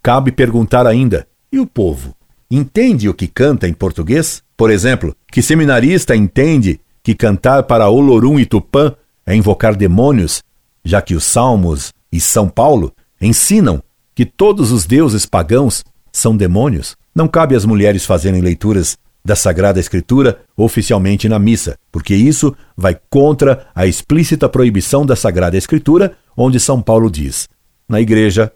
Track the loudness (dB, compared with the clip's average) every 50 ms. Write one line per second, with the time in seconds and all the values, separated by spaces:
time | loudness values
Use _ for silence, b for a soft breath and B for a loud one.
0 | _ 0 0 2 0 -2 0 0 -2 0 2 0 0 0 2 2 2 2 2 2
1 | 2 0 0 -2 -6 _ _ _ _ _ -4 -4 -4 -4 _ -2 -2 -2 -2 -6
2 | -12 -16 -18 _ _ _ _ _ _ _ -2 -2 -2 -2 _ 0 2 2 2 0
3 | 0 -2 -2 -4 -6 -8 _ 0 0 0 0 0 -2 -4 -4 _ -4 -6 -4 -6
4 | -4 -2 -2 -2 -2 -4 -8 -12 _ _ _ 0 2 2 2 2 2 0 -2 -2
5 | -4 -8 -10 _ _ _ -4 -4 0 0 0 2 2 2 2 2 2 2 0 0
6 | 0 0 0 0 0 0 0 0 0 2 2 0 0 0 -2 -4 _ _ _ _
7 | _ -4 -2 0 0 0 0 0 0 0 2 2 0 0 2 2 2 4 4 4
8 | 4 4 4 4 4 2 2 2 0 0 0 -4 -4 _ 0 0 0 0 -2 _
9 | _ _ _ _ _ -2 0 0 2 0 0 0 0 0 0 0 0 2 2 2
10 | 2 2 2 0 0 -2 -4 -8 _ _ _ _ _ _ _ _ _ -2 -2 -2
11 | -2 -2 -4 -4 -4 -2 -2 0 0 2 2 0 0 -2 -2 -6 -8 -14 _ _
12 | _ _ -8 -6 -4 -2 0 0 -2 -2 0 0 2 2 2 2 0 -4 _ _
13 | _ _ _ _ -2 0 0 0 0 0 2 2 2 2 0 -4 -6 _ _ _
14 | _ _ _ -4 -4 -4 _ 0 2 2 2 2 0 0 0 -2 0 0 2 2
15 | 2 2 0 -2 -4 -2 -2 -4 -2 0 0 0 0 0 -2 -4 -10 _ _ _
16 | _ _ _ -4 -2 0 0 0 0 0 0 0 0 0 -2 -4 -6 -10 -16 _
17 | _ _ _ -2 -2 0 0 0 0 2 2 2 2 2 2 2 2 2 2 0
18 | -2 -2 -2 0 0 0 0 0 0 0 -2 -2 -2 -2 0 0 -2 -4 -6 _
19 | _ _ _ _ _ -4 -2 0 0 -2 0 0 0 0 0 0 -2 -2 -4 -6
20 | -4 _ 0 2 2 0 0 -4 _ _ _ -2 -2 0 0 -2 -2 0 0 0
21 | 2 0 0 0 0 0 0 2 2 2 0 0 -2 -8 -12 -12 _ _ _ -10
22 | -4 -2 0 2 2 2 2 2 -2 -4 -4 b b b b -4 -2 -2 -2 -4
23 | _ _ 0 2 2 2 2 2 2 0 0 0 -4 -14 _ -2 -2 -2 -2 -4
24 | -4 -2 0 0 0 0 -2 -2 -2 -2 0 0 0 2 0 -2 -2 0 -2 0
25 | 0 0 -2 0 -2 -2 -2 0 -2 0 -2 -4 -2 -2 -4 -2 0 2 2 2
26 | 2 0 b b b b b -2 -2 0 0 0 0 0 -2 -2 0 2 2 2
27 | 2 0 -2 -4 -8 -8 -8 -10 -12 -14 _ _ _ _ _ _ _ _ -2 -2
28 | 0 2 2 2 2 2 2 0 -2 -2 _